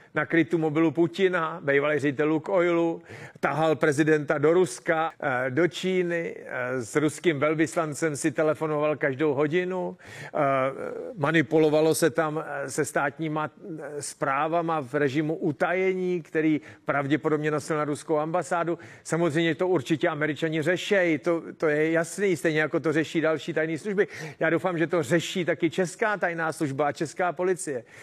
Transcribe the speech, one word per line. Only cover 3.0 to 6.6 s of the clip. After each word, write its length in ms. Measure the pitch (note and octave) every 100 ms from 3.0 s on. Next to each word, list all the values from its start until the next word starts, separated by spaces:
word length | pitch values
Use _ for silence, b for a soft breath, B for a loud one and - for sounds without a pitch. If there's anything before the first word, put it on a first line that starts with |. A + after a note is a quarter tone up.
| B B B B
tahal 360 | E3 C#3+ D#3+ D3
prezidenta 640 | D#3+ C#3 D#3 D#3 D3 D3+
do 140 | D3
Ruska, 600 | F3 F3+ - - D#3+ D#3+ -
eh, 300 | D3 B2 C3
do 180 | C3 E3+
Číny, 680 | - F#3 F#3 F3 E3+ E3+ -
eh, 440 | - C3